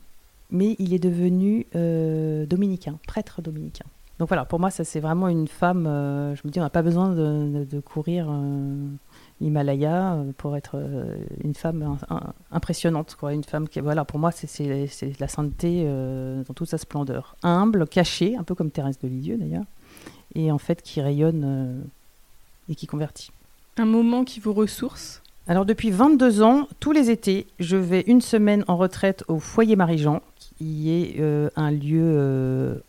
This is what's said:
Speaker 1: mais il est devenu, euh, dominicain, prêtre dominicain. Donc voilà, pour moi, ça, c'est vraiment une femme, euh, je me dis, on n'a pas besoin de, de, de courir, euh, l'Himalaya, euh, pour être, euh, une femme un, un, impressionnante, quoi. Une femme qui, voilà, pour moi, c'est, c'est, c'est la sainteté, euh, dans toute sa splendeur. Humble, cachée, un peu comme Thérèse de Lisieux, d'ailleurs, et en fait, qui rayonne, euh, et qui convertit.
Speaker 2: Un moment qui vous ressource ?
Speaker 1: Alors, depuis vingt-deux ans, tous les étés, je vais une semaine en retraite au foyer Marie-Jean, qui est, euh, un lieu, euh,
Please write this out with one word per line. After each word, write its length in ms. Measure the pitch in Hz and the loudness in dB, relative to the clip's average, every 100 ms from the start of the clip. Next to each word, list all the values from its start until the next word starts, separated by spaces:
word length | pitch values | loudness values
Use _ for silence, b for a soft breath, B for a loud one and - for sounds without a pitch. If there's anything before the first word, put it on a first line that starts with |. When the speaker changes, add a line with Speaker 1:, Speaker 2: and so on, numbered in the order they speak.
| - - - - - | -18 -20 -20 -20 -4
Speaker 1:
mais 240 | 180 208 214 | 0 2 0
il 160 | 185 | 0
est 60 | 180 | 0
devenu, 680 | 180 175 180 180 196 220 - | 2 2 2 2 2 0 -2
euh, 720 | 175 170 165 160 156 156 156 151 | -2 0 0 0 -2 -2 -2 -2
dominicain, 520 | 180 202 180 - 156 - | 0 0 -2 -8 -12 -8
prêtre 340 | 220 208 - | -8 -8 -10
dominicain. 440 | 160 156 156 - - - - - | -10 -8 -10 -14 -20 -20 -16 -6
Donc 80 | 165 | -2
voilà, 160 | 175 | -2
pour 160 | 127 170 | -2 0
moi, 100 | 190 | -2
ça, 140 | - | -2
c'est 160 | 160 156 | -6 -4
vraiment 260 | 156 175 185 | -2 0 2
une 220 | 165 151 | 0 -2
femme, 380 | - 175 180 160 | 0 0 2 0
euh, 480 | 147 143 139 143 143 | -2 -2 -4 -4 -6
je 60 | |
me 80 | 147 | -6
dis, 80 | 180 | -4
on 20 | |
n'a 80 | 151 | 0
pas 120 | 170 | 2
besoin 260 | 165 170 190 | 2 2 2
de, 400 | 170 151 151 147 143 | 2 0 0 0 -2
de, 60 | |
de 160 | 139 143 | -4 -8
courir, 480 | - 156 156 175 156 | -8 -8 -4 -2 -2
euh, 560 | 147 143 139 139 143 143 143 _ b b - | -4 -4 -4 -4 -6 -8 -10 _ b b -6
l'Himalaya, 720 | 151 151 143 139 151 175 190 | -2 0 0 0 0 0 0
euh, 180 | 160 139 - | -2 -4 -6
pour 200 | 147 143 | -6 -6
être, 200 | - 139 | -6 -8
euh, 400 | 139 139 55 - - - | -6 -6 -6 -8 -10 -8
une 120 | 147 | -6
femme 440 | 143 165 160 151 143 - | -4 -4 -4 -4 -6 -6
un, 60 | |
un, 180 | - - - - | -8 -8 -14 -8
impressionnante, 640 | 170 - 165 170 156 156 - | -6 -4 -2 0 0 -4 -8
quoi. 140 | 147 | -6
Une 100 | 151 | -6
femme 260 | 139 151 156 | -4 -6 -4
qui, 120 | - | -4
voilà, 240 | 143 156 | -2 -2
pour 160 | 143 147 | -2 -2
moi, 100 | 165 | -2
c'est, 160 | - 151 | -2 -10
c'est, 400 | - 143 139 139 | -6 -4 -4 -4
c'est 320 | - 139 139 | -8 -10 -8
la 80 | 139 | -8
sainteté, 560 | - 147 - 170 175 151 | -4 -4 -2 -2 0 0
euh, 580 | 135 131 131 131 131 | -2 -4 -6 -6 -6
dans 100 | 131 | -8
toute 140 | 131 165 | -8 -6
sa 100 | 160 | -6
splendeur. 560 | - 147 139 127 - - | -6 -6 -4 -6 -8 -4
Humble, 460 | 175 175 214 208 151 | 2 4 4 2 2
cachée, 480 | 185 165 - 180 240 | 2 2 2 0 -2
un 80 | |
peu 100 | 165 | -6
comme 160 | 180 156 | -4 -4
Thérèse 300 | 156 139 131 | -2 -4 -4
de 80 | 127 | -6
Lisieux, 300 | 127 151 226 | -6 -6 -4
d'ailleurs, 260 | 151 170 208 - B B B B B - | -4 -6 -8 -14 B B B B B -2
et 160 | 156 | 0
en 60 | 147 | 0
fait, 240 | - 170 | -2 -4
qui 180 | - 156 | -4 -4
rayonne, 420 | 139 143 160 165 | -2 2 2 2
euh, 380 | 139 135 127 127 139 - _ _ _ - - - - | -2 -2 -4 -6 -12 -16 _ _ _ -20 -20 -18 -12
et 80 | 151 | -10
qui 100 | 160 | -8
convertit. 460 | 151 151 - - - _ _ _ - | -6 -6 -8 -20 -20 _ _ _ 0
Speaker 2:
Un 80 | 220 | 2
moment 360 | 226 233 247 | 4 4 0
qui 160 | 254 220 | -2 -4
vous 140 | 214 | -4
ressource ? 680 | 202 208 - 254 - - - - - - | 0 0 -2 -8 -8 -18 -18 -20 -12 0
Speaker 1:
Alors, 160 | 180 | 2
depuis 260 | 202 226 226 | 2 2 2
vingt-deux 520 | 185 285 285 254 208 | 6 6 8 6 8
ans, 260 | 220 277 277 - | 8 6 2 -4
tous 140 | 294 | 2
les 180 | 311 233 | 4 4
étés, 360 | 226 196 190 - - | 2 2 0 -2 -6
je 200 | 170 190 | 0 0
vais 240 | 175 185 | 2 2
une 180 | 196 247 | 6 4
semaine 440 | - 220 208 208 196 | 6 4 4 4 2
en 80 | 175 | 2
retraite 480 | 185 - 190 190 - | 2 2 0 0 -2
au 140 | 160 | -4
foyer 340 | - - 226 | -2 2 6
Marie-Jean, 460 | 196 170 160 147 156 - - | 6 4 4 2 0 -4 -20
qui 540 | - - 160 151 156 | -20 -10 -8 -4 0
est, 260 | 170 170 - | 0 0 -2
euh, 300 | 151 147 147 - | 0 2 0 0
un 140 | 151 | 0
lieu, 320 | 147 143 160 | 0 0 2
euh, 720 | 165 147 139 135 131 131 127 117 | 4 4 2 2 0 0 -2 -4